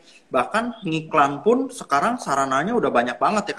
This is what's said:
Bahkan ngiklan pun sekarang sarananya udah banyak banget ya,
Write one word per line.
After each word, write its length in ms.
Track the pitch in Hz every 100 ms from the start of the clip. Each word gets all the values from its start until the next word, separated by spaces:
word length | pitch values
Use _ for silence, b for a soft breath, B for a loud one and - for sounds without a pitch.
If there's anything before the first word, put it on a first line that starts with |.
| - - -
Bahkan 380 | 127 123 220 240 - 165
ngiklan 560 | 160 156 156 139 139
pun 240 | 208 254 269
sekarang 480 | - - 143 208 254
sarananya 560 | 160 139 135 135 185
udah 160 | 240 135
banyak 320 | 123 123 -
banget 320 | 147 208
ya, 20 | 170